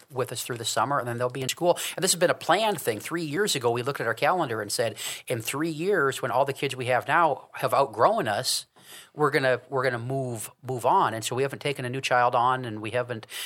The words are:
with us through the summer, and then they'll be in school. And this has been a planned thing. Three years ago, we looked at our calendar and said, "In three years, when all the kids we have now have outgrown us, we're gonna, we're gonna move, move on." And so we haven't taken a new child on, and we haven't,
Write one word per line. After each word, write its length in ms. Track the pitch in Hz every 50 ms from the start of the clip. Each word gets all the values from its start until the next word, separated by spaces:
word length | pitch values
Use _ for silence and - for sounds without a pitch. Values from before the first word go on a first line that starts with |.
| - -
with 220 | 139 123 123 -
us 120 | 123 - -
through 140 | - 123
the 80 | 117 117
summer, 320 | - - 113 107 131 143
and 80 | 131 101
then 120 | 123 117
they'll 120 | 117 123 123
be 120 | 127 139
in 80 | 131 127
school. 280 | - - 165 175 165 - - - -
And 60 | - 170
this 100 | 180 -
has 60 | 165
been 100 | 175 156
a 40 | 131
planned 460 | - - - 160 202 220 214 196 143
thing. 220 | - 123 110 104
Three 220 | - - 160 175 170
years 300 | 147 139 180 214 208 -
ago, 160 | 143 113 120
we 140 | 117 120 120
looked 160 | 143 139 -
at 80 | 131
our 60 | 113 113
calendar 480 | - 143 147 180 180 160 123 113 110
and 100 | 104 104
said, 240 | - - 120 110 104 - - - - - -
"In 140 | - 127 113
three 280 | 104 - - 139 160 170
years, 520 | 156 147 170 196 208 175 139 135 123 -
when 100 | - 123
all 140 | 113 131 143
the 80 | 147 139
kids 200 | - 151 139 127
we 120 | 123 127
have 200 | 120 127 117 104
now 440 | - 147 170 170 156 135 - - - -
have 180 | - - 123 113
outgrown 560 | 127 139 110 107 101 123 180 220 226 165 110
us, 360 | 101 110 131 - - - - _ _ _ - - - - - - _
we're 160 | 143 151 143
gonna, 300 | 139 151 131 131 127 120 - -
we're 140 | 139 131 127
gonna 160 | 131 123 117
move, 500 | 117 127 135 135 131 123 120 110 - - - _ -
move 200 | 127 131 120 113
on." 280 | 123 170 196 170 117 107
And 100 | 113 113
so 100 | - 127
we 80 | 123 139
haven't 180 | 135 135 104
taken 220 | - 147 139 - 127
a 60 | 120
new 120 | 123 135
child 320 | - - 131 123 120 127 123
on, 300 | 123 120 127 127 131 127
and 180 | 117 107 107
we 100 | 107 110
haven't, 360 | 104 123 123 113 120 110 110 - - - -